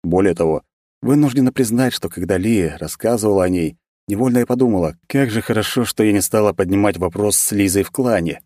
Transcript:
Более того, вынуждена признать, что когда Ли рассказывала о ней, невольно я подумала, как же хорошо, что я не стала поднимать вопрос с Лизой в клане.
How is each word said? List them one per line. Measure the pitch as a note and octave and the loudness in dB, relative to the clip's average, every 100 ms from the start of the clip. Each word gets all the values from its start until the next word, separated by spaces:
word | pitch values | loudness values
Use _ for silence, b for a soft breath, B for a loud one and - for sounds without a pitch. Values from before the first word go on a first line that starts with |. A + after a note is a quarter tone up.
Более | E2+ F2+ G2 | 0 2 2
того, | E2+ E2 D2+ _ _ _ _ | 2 -2 -2 _ _ _ _
вынуждена | A2 D3 D3 B2 B2+ | 0 2 2 2 0
признать, | - A#2 A#2 B2+ | 0 0 0 -2
что | - F2 | -2 -8
когда | - F2+ F#2+ | -8 -2 -2
Ли | G#2 A2 E2 D#2 | 0 0 0 -4
рассказывала | D#2 - A2+ A#2+ G#2+ G2 | -12 -4 -2 0 2 2
о | F2+ | 2
ней, | F2+ D#2+ - _ _ - | 0 -2 -6 _ _ -8
невольно | G2+ B2+ B2 | -2 0 0
я | A#2+ | 0
подумала, | B2 B2 G2 D#2+ - _ | 0 2 2 -2 -4 _
как | C#3 C3 | -2 0
же | A2 | -2
хорошо, | - A2 G#2 C3 A#2 | -2 -2 0 -2 -2
что | - | 2
я | G#2+ | 2
не | G2+ | 2
стала | - A2 G#2 | 0 2 2
поднимать | F2 F#2 G2 G#2 F2 | 0 0 2 2 0
вопрос | F2+ F#2 G#2 G2 | -4 -2 -2 0
с | - | -2
Лизой | G#2 G2 G2 | 0 2 0
в | F#2+ | -2
клане. | - B2 G#2 E2 D2 | -2 0 0 -2 -8